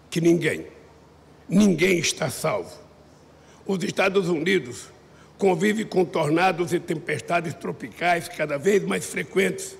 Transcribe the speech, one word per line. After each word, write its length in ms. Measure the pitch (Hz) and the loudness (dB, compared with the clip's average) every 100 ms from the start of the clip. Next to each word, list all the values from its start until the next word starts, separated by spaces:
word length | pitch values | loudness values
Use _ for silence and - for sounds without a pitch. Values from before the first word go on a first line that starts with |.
| - | -8
que 140 | 170 | 0
ninguém, 460 | 170 160 156 - - - - - - - - - - | 4 4 2 -2 -8 -18 -20 -20 -20 -20 -20 -20 0
ninguém 480 | 175 208 160 185 175 | 4 6 6 4 2
está 320 | 147 - 131 | 0 -2 -4
salvo. 480 | - 156 107 85 - - - - - - - - - - | -2 -2 -2 -6 -14 -20 -20 -20 -20 -20 -20 -20 -14 -6
Os 180 | 190 | -4
Estados 460 | 175 - 196 190 175 | -2 0 2 2 0
Unidos 580 | 165 147 185 120 117 - - - - - - | 0 2 0 0 -14 -16 -20 -20 -20 -20 0
convivem 480 | 196 170 208 214 214 | 2 2 2 0 -2
com 200 | 175 170 | 0 0
tornados 680 | 170 147 165 185 170 170 | 0 0 2 2 2 -2
e 80 | 175 | -2
tempestades 760 | 175 160 151 143 - 170 165 - | -2 -6 -4 -6 -2 -2 -2 -8
tropicais 720 | 196 170 170 - 175 175 - | -10 -10 -12 -4 0 0 -2
cada 320 | - 151 143 | -6 -4 -2
vez 240 | 185 202 | 2 2
mais 240 | 170 185 - | 2 -4 -4
frequentes 680 | 185 175 185 185 - - - | -8 -4 0 0 -2 -10 -16